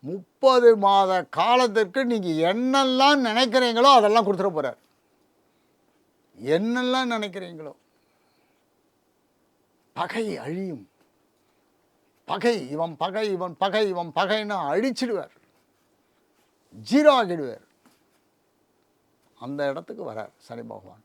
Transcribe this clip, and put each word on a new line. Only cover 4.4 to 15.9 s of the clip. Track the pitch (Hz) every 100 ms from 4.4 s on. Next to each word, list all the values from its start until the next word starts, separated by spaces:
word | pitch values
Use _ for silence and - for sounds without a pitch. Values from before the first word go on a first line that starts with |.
| 196 156
போறார். | 135 117 _ _ _ _ _ _ _ _ _ _ _ _ _ _ _ _ 120 160
என்னெல்லாம் | 220 247 247 262 254
நினைக்கிறீங்களோ, | 226 208 185 180 165 151 - _ _ _ _ _ _ _ _ _ _ _ _ _ _ _ _ _ _ _ _ _ -
பகை | 175 226 220 160
அழியும். | 127 175 190 139 95 _ _ _ _ _ _ _ _ _ _ _ _ _ -
பகை, | 190 240 226 127
இவன் | 147 170 151
பகை, | 170 196 214 190
இவன் | 180 160
பகை, | 196 208 214
இவன் | 180 170 156
பகைன்னு | 185 214 208 202 147
அழிச்சிடுவார், | 165 262 240 247 202 - _ _ _ _ _ _